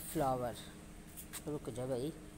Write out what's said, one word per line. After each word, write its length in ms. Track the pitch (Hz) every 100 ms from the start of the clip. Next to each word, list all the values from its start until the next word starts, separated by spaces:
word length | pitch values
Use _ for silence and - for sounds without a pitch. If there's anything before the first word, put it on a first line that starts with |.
फ्लावर। 500 | - 160 135 127 120 107 - - - - - - - - -
रुक 200 | 147 139
जा 160 | 117 131
भाई, 260 | 123 147 156 -